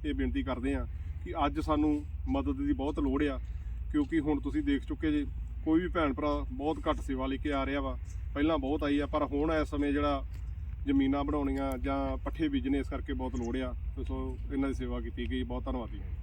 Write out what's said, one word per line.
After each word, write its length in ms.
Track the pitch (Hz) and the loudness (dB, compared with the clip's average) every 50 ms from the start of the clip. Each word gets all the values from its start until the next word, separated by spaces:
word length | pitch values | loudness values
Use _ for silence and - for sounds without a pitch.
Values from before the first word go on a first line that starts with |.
| - | -2
ਇਹ 80 | 151 139 | -2 0
ਬੇਨਤੀ 300 | 135 135 123 120 139 127 | 0 0 0 2 0 0
ਕਰਦੇ 320 | 131 127 123 123 139 139 | 0 -2 -2 0 0 0
ਹਾਂ 100 | 131 117 - - - - - - - - | 0 -2 -4 -4 -6 -6 -6 -6 -6 -6
ਕਿ 100 | - 170 165 143 | -4 0 2 2
ਅੱਜ 140 | 143 143 156 | 2 2 0
ਸਾਨੂੰ 460 | 151 156 156 147 151 151 151 147 147 - - - - | 0 2 2 4 4 4 2 0 -2 -4 -6 -6 -2
ਮਦਦ 280 | 131 131 139 131 135 135 | 0 0 0 2 0 0
ਦੀ 180 | 135 139 143 147 | 0 0 0 0
ਬਹੁਤ 260 | 127 131 147 151 170 | 2 0 0 0 2
ਲੋੜ 240 | 147 135 127 143 147 | 2 2 4 4 2
ਆ, 160 | 143 135 127 - - - - - - - - - - | 2 2 -2 -4 -6 -6 -6 -6 -6 -6 -4 -4 0
ਕਿਉਂਕਿ 280 | - 151 147 - 339 320 | 2 2 2 4 2 2
ਹੁਣ 200 | 277 302 302 285 | 2 4 2 2
ਤੁਸੀਂ 240 | - 143 262 156 147 | 0 0 0 0 2
ਦੇਖ 220 | 143 143 135 - | 2 2 2 0
ਚੁੱਕੇ 260 | - 151 - - 156 | -2 -4 0 2 2
ਜੇ, 140 | 151 147 143 - - - - - - - - | 2 2 0 -2 -4 -6 -6 -6 -6 -4 0
ਕੋਈ 160 | 156 160 165 | 4 4 4
ਵੀ 60 | 180 | 4
ਭੈਣ 260 | 175 - 180 160 143 131 | 2 2 2 2 2 2
ਭਰਾ 320 | 151 151 147 147 143 - - | 2 0 0 0 0 -2 -4
ਬਹੁਤ 260 | 123 127 139 151 160 151 - 160 | -4 -2 0 0 0 0 0 0
ਘੱਟ 100 | 151 147 | 0 0
ਸੇਵਾ 280 | - - 135 127 131 | 0 -2 -2 -2 0
ਲੈ 80 | 131 135 | -2 -2
ਕੇ 160 | 131 - 147 | -2 -2 0
ਆ 140 | 143 139 135 | 0 0 0
ਰਿਹਾ 160 | 131 139 143 | 0 0 -2
ਵਾ। 160 | 135 135 127 - - - - - - - - | -2 -2 -4 -4 -6 -6 -6 -6 -6 -4 0
ਪਹਿਲਾਂ 240 | 143 143 160 165 | 2 4 4 4
ਬਹੁਤ 260 | 151 131 131 147 151 151 | 2 2 0 0 0 2
ਆਈ 160 | 143 143 143 | 2 2 2
ਆ, 60 | 143 | 2
ਪਰ 180 | 139 - 151 147 | 2 2 0 0
ਹੁਣ 300 | 131 147 143 147 160 160 | 2 2 0 2 2 2
ਇਸ 140 | 156 147 | 2 2
ਸਮੇਂ 260 | - - 143 143 143 139 | 0 0 0 2 2 2
ਜਿਹੜਾ 300 | 147 147 147 143 135 - - - - - - - - - - - - - | 2 4 2 2 0 -2 -4 -6 -6 -6 -6 -6 -6 -6 -6 -4 -4 0
ਜ਼ਮੀਨਾਂ 380 | 143 139 139 135 135 139 143 143 | 4 4 6 6 4 4 2 2
ਬਣਾਉਣੀਆਂ 540 | 147 151 147 139 139 135 135 139 135 131 | 2 2 2 2 2 0 0 0 0 0
ਜਾਂ 400 | 127 127 139 139 139 139 135 131 | 0 0 0 0 0 0 0 -2
ਪੱਠੇ 300 | 127 - 143 - - 160 | -2 -4 -4 -2 0 0
ਬੀਜਣੇ, 320 | 151 139 135 123 135 139 139 | 2 2 2 2 2 2 2
ਇਸ 100 | 131 - | 0 -2
ਕਰਕੇ 240 | 143 135 - - 143 | -4 -4 -4 -2 -2
ਬਹੁਤ 220 | 127 127 127 127 | -2 -2 -2 -2
ਲੋੜ 220 | 127 120 117 120 | -2 -2 0 0
ਆ। 160 | 131 131 127 120 - - - - | 0 -2 -2 -4 -4 -4 -4 -4
ਤੇ 60 | 135 123 | -4 -4
ਸੋ 340 | 117 135 131 131 131 120 - - - 147 | -2 -2 -2 -2 -4 -4 -6 -6 -4 0
ਇਹਨਾਂ 140 | 135 135 | 0 0
ਦੀ 60 | 135 131 | 0 0
ਸੇਵਾ 280 | 123 131 123 120 120 | -2 -2 -2 -2 -2
ਕੀਤੀ 300 | 117 117 - 120 120 113 | -4 -4 -4 -4 -4 -2
ਗਈ, 120 | 123 127 120 | 0 -2 -2
ਬਹੁਤ 220 | 120 127 127 - | -2 -4 -4 -2
ਧੰਨਵਾਦੀ 340 | 277 - 254 113 - - - | -2 -4 -4 -4 -6 -8 -8
ਹਾਂ। 80 | - - - - | -6 -6 -6 -6